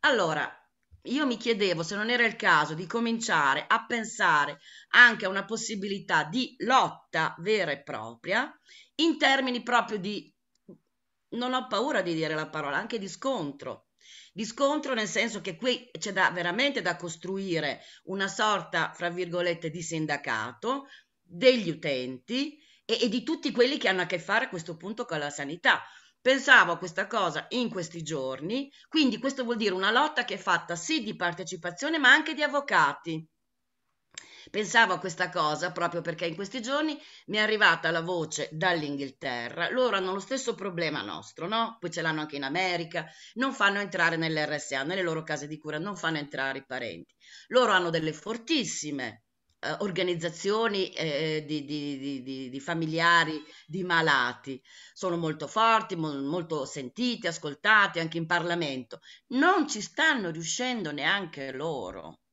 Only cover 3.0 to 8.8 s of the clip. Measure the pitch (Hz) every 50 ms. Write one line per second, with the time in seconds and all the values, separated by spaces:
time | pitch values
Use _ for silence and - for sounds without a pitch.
3 | 233 226 226 226 226 - 185 160 147 135 135 151 - - 208 226 226 - 233 233
4 | 220 226 - - 208 180 160 147 143 143 139 - - - - - - _ - 214
5 | 247 240 220 - 208 190 190 196 190 - 220 220 - - 220 202 190 208 196 202
6 | - - 180 160 147 151 170 254 254 - - _ - 220 262 262 202 151 - -
7 | _ _ - 165 160 - - - 165 202 220 214 180 151 - 135 - - 139 113
8 | 107 113 120 117 - - 190 226 262 294 - _ _ _ - -